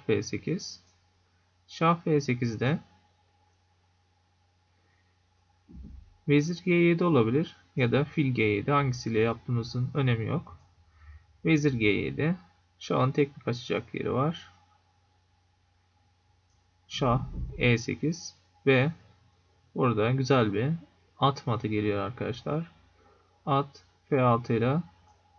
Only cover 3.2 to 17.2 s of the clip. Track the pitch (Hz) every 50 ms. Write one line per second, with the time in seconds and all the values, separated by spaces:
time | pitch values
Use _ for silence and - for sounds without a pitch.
3.2 | _ _ _ _ _ _ _ _ _ _ _ _ _ _ _ _ _ _ _ _
4.2 | _ _ _ _ _ _ _ _ _ _ _ _ _ _ _ _ _ _ _ _
5.2 | _ _ _ _ _ _ _ _ _ - - - 69 - - - - - - _
6.2 | _ - 143 147 147 170 175 170 - 175 170 175 170 170 170 165 185 175 160 127
7.2 | 110 110 120 147 170 - - - _ _ _ 139 127 117 120 127 147 - - -
8.2 | 147 131 123 120 110 107 104 101 - 143 147 143 143 131 123 123 - 117 113 107
9.2 | 110 117 117 - - - 123 120 110 - - 123 127 123 - 147 135 127 120 110
10.2 | 107 104 117 165 - - - - - _ _ _ _ _ _ _ - - - -
11.2 | - _ _ _ - 165 160 147 147 147 135 117 110 104 98 95 90 67 69 -
12.2 | 139 160 185 - - - _ _ _ _ _ _ - - - 135 131 135 139 156
13.2 | 143 139 - - - 123 117 120 - - - - - - - - - - 95 120
14.2 | 139 160 165 - - - - _ _ _ _ _ _ _ _ _ _ _ _ _
15.2 | _ _ _ _ _ _ _ _ _ _ _ _ _ _ _ _ _ _ _ _
16.2 | _ _ _ _ _ _ _ _ _ _ _ _ _ - - - 139 123 117 127